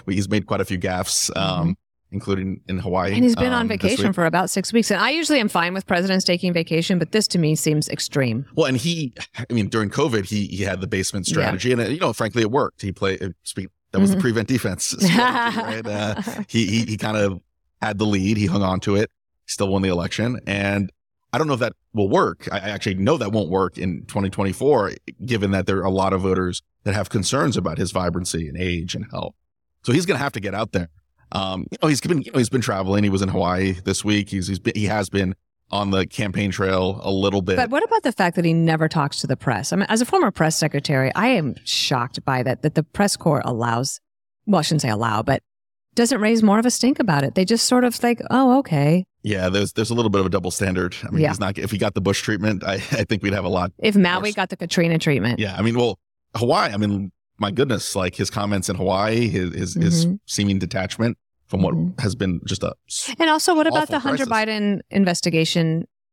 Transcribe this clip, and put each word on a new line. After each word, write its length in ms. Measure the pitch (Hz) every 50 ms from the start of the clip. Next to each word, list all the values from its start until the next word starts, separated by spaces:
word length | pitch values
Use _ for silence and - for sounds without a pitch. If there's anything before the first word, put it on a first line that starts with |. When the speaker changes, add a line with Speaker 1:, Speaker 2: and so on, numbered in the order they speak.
| -
Speaker 1:
He's 220 | - 98 98 101 92
made 180 | 104 107 90
quite 140 | - 107 95
a 40 | 95
few 140 | - 98 90
gaffes, 560 | 85 95 92 90 92 - - - - - -
um, 240 | 95 95 95 92 87 80 85
Speaker 2:
Mm-hmm. 40 | 95 - _ _ _ _ _ _ -
Speaker 1:
including 480 | 98 - 101 98 95 95 95 92 - - -
in 100 | 95 92
Hawaii, 360 | - 92 87 92 - - -
Speaker 2:
And 80 | 226 247
he's 120 | 247 233
been 160 | - 240 254 254
Speaker 1:
um, 80 | 240
Speaker 2:
on 80 | 233 226
Speaker 1:
this 80 | 220 190
Speaker 2:
vacation 260 | - 190 233 262 202 208
Speaker 1:
week. 60 | 185
Speaker 2:
for 120 | - 170
about 240 | 165 160 175 - 180
six 220 | - 196 185 - 220
weeks. 180 | 233 214 -
And 100 | 208 180
I 100 | 208 247
usually 280 | 294 330 320 302 302 277
am 80 | 214 214
fine 260 | - 180 170 175 185
with 120 | 190 185
presidents 380 | - 196 175 180 196 190 185 -
taking 280 | - 175 175 - 180 170
vacation, 460 | 170 165 - 165 160 165 - 196 175
but 140 | 170 - -
this 140 | 220 202 -
to 100 | - 180
me 160 | 160 151 156
seems 340 | 151 - 160 151 151 151 -
extreme. 580 | - - - - - 147 135 120 110 120 139 - -
Speaker 1:
Well, 100 | - 160
and 100 | 135 131
he, 360 | 123 135 170 170 165 151 127 - - - - -
I 160 | - 120 - 120
mean, 160 | 117 101 92
during 220 | - 113 107 98
covid, 340 | - 135 147 156 113 107 95
he, 200 | 92 107 104 101
he 160 | - 90 92 98
had 180 | 98 95 92
the 60 | 95 -
basement 400 | - 95 92 - - 101 87 -
Speaker 2:
Yeah. 40 | 165
Speaker 1:
strategy. 380 | - - 107 - 92 113 123 127
And, 80 | 120
uh, 40 | 117
you 160 | 98 131 165
know, 120 | 190 143 110
frankly, 300 | - 117 107 - 120 113
it 80 | 104
worked. 320 | 117 143 117 - - - -
He 100 | 98 90
played, 300 | - 101 98 95 - 92
uh, 60 | 95 85 _ _
speak, 260 | - - 101 92 - - _ _ _ -
that 80 | 190
was 100 | 196 196
Speaker 2:
Mm-hmm. 80 | 185 185
Speaker 1:
the 40 | 175
prevent 260 | 123 110 117 110 110
defense 360 | 131 113 - 107 90 - -
Speaker 2:
<laughs> 140 | - 254 233
Speaker 1:
strategy, 600 | 202 180 170 220 240 247 247 247 233 233 - 226
right? 260 | 226 - 110 113 113
Uh, 360 | 104 104 104 107 107 104 101 104 - - - 104 -
he, 180 | - 117 110
he, 180 | 90 107 113 113
he 120 | 98 107
kind 200 | 101 - 110 110
of 240 | 107 104 101 95 90 - _ _ _ _ _ _ _ -
had 160 | 110 104 98
the 80 | 107
lead. 300 | 107 101 95 92 101 113
He 100 | 104 104
hung 160 | 87 87 101 98
on 160 | 92 92 95
to 140 | - 104 98
it, 140 | 101 110 - _ _ _ _ _ _ _
still 220 | - - - 101 98
won 140 | 95 98 95
the 60 | 95
election. 500 | 90 87 85 - - - 107 120 127 - -
And 440 | - 98 101 101 101 101 101 101 92 - _ _ _ _ _ _ _ -
I 60 | 127
don't 80 | 156
know 80 | 151 139
if 60 | 113
that 120 | 123 110 - _ _ _ -
will 160 | 110 101 95
work. 400 | 117 185 175 101 85 - - - 87
I, 40 | 101
I 100 | 92 104
actually 240 | 104 95 - 113 95
know 220 | 95 98 117 165 143
that 120 | 117 101 107
won't 180 | 107 98 78
work 280 | 90 95 95 87 - -
in 260 | 87 95 82 - -
twenty 240 | - - 104 98 95
twenty-four, 600 | - - 101 98 90 - 123 139 147 117 101 90 - - _ - - - -
given 280 | 123 117 107 101 95 98
that 140 | 95 92
there 120 | - 95 95
are 60 | 87
a 60 | 95
lot 220 | 95 95 95 95 95
of 100 | 92 95
voters 380 | 95 92 92 92 90 90 - - _ _ _ -
that 100 | 104 98
have 140 | 107 95 -
concerns 480 | - 110 92 - 127 135 202 147 107
about 220 | - 87 80 80 -
his 140 | 104 85 -
vibrancy 560 | 92 90 87 85 90 90 - - 82 80 73
and 80 | 69 85
age 360 | 92 92 87 85 82 87 -
and 100 | - - - -
health. 220 | - - - - _ _ _ _ _ _ _ _ _ -
So 80 | - 123
he's 140 | 156 175
gonna 120 | - 170 123
have 140 | 143 143 -
to 80 | 113
get 140 | 95 101 95
out 180 | 101 113 - -
there. 160 | 95 87 82 _ _ _ _ _ _ _ _ -
Um, 340 | 98 95 95 95 92 - -
you 80 | - - -
know, 60 | 156
he's 120 | 147 131
been, 220 | - 151 175 143 131
you 100 | - -
know, 60 | 135
he's 100 | 120 110
been 120 | - 127
traveling. 420 | 110 - 107 95 95 92 98 104 107
He 60 | 101
was 120 | 95 95 98
in 60 | 95
Hawaii 440 | 98 92 90 87 90 92 95 95 92 90 -
this 200 | 95 98 - -
week. 240 | 107 107 101 101 101
He's, 180 | - 98 90 90
he's 100 | 98 90
been, 140 | - 117 -
he 120 | 107 104
has 220 | 95 107 107 98 -
been 280 | - 98 98 92 95 - _ _ _ _ _ _
on 200 | - 101 104 98 98
the 120 | 95 92
campaign 460 | 87 - - 110 101 90 90 101 98
trail 500 | 87 - 98 95 95 92 92 95 95 - -
a 60 | 95 98
little 280 | 95 98 101 98 101
bit. 140 | 90 98 95
Speaker 2:
But 140 | 90 247 220
what 140 | 254 294 427
about 180 | 453 453 440 -
the 80 | 285
fact 240 | 220 - 196 175 170
that 100 | 185 170
he 80 | 170 165
never 360 | 165 165 165 160 156 160 156
talks 320 | - 165 143 143 - -
to 80 | - 127
the 80 | 135
press? 360 | - - 143 117 98 123 - -
I 40 |
mean, 100 | - 302 -
as 120 | 214 226
a 40 | 247
former 280 | - - 392 320 220 -
press 240 | - 165 160 156
secretary, 560 | - - 151 - 143 - - 151 131 131 131 -
I 140 | - 208 247
am 260 | 262 196 156 127 98 - -
shocked 600 | - - - - - 147 123 120 127 - - -
by 180 | - 135 127 120
that, 200 | 127 123 - -
that 120 | 151 -
the 80 | 160 156
press 340 | - - - 202 196 -
corps 260 | - - 170 147 - -
allows, 560 | - 123 110 117 117 113 117 131 - - - _ _ _ _ _ _ _ _ _
well, 120 | 214 202 170
I 40 | 151
shouldn't 200 | - 165 147 -
say 60 | 127
allow, 340 | 107 101 117 117 107 107 113
but 180 | - 135 - - _ _ _ _ _ _ _ _ _ _
doesn't 260 | - 240 233 277 190
raise 220 | 208 214 233 226 220
more 160 | 208 196 220
of 80 | 233
a 40 | 247
stink 280 | - - - 247 294 -
about 240 | 294 202 156 143 135
it. 140 | 135 -
They 80 | 185 185
just 220 | 180 233 233 -
sort 180 | - 254 247 247
of 160 | 247 233 - -
like, 180 | 240 240 233 247 -
"Oh, 280 | - 254 269 254 247 277
okay." 480 | 269 - 165 143 143 147 165 185 185 - _ _ -
Speaker 1:
Yeah, 260 | 107 104 92 92 92
there's, 240 | 92 101 101 - -
there's 160 | - 110 110
a 40 | 117
little 160 | 117 117 110
bit 80 | 98 98
of 60 | 95
a 40 | 92
double 200 | 90 95 87 90
standard. 460 | - - 104 95 90 90 90 90 - - -
I 40 | - -
mean, 80 | 160
Speaker 2:
Yeah. 80 | 156 147
Speaker 1:
he's 100 | 151 -
not, 180 | 104 95 104 -
if 120 | - -
he 80 | 110 92
got 160 | 113 104 -
the 60 | 104
Bush 220 | 95 101 95 - -
treatment, 420 | - 107 90 101 107 104 92 -
I, 100 | - 98
<laughs> 180 | 95 - - -
I 120 | 117 101
think 180 | - 120 95 92
we'd 120 | 101 98
have 100 | 104 92
a 40 | 90
lot 220 | 95 90 90 90 - -
Speaker 2:
If 160 | - 220 202
Maui 280 | 196 180 175 180 185 202 208
Speaker 1:
worse. 40 | 208
Speaker 2:
got 140 | 208 190 180
the 80 | 190
Katrina 420 | - 175 170 - - 170 165 165 160
treatment. 400 | - 160 143 120 92 120 120 -
Speaker 1:
Yeah, 160 | 107 98 95
I 60 | 90 101
mean, 140 | 117 117 123
well, 220 | 120 117 92 - _ _ _ _ _ _ -
Hawaii, 380 | 107 117 120 156 202 208 165 104
I 40 |
mean, 360 | 101 107 104 101 98 101 92 - _ _ _ _ -
my 120 | 104 101
goodness, 460 | 95 113 139 139 113 87 - - -
like, 180 | 98 92 90 -
his 120 | - - -
comments 400 | - 110 101 101 104 98 90 -
in 80 | 95
Hawaii, 520 | 92 95 95 92 95 104 110 113 117 120 110
his, 260 | 90 95 92 87 85
his, 200 | 92 92 90 -
his 300 | - 82 - - 165 165
Speaker 2:
Mm-hmm. 80 | 170 185 208 _
Speaker 1:
seeming 320 | - - - 101 101 98 95
detachment 580 | - 87 - 98 92 - - - 113 120 110 - _ _ _ _ _ _
from 140 | - 98 92
what 120 | 92 170
Speaker 2:
Mm-hmm. 240 | 165 - 180 185 - -
Speaker 1:
has 120 | 101 -
been 260 | - 101 92 87 - -
just 160 | - 95 - -
a 120 | - - - _ -
s-, 260 | - - - - 247 -
Speaker 2:
And 100 | 330 320
also, 240 | 311 311 311 381 349
what 100 | 311 302
about 180 | 320 311 311 302
Speaker 1:
awful 100 | - 330
Speaker 2:
the 40 | 285
Hunter 280 | 240 277 269 - 269
Speaker 1:
crisis. 220 | 233 226 220 220 220
Speaker 2:
Biden 300 | 220 214 208 208 202 - - _
investigation? 960 | - 196 196 180 175 - - 180 160 160 160 - - 175 165 160 160 165 165 - _ _ _ _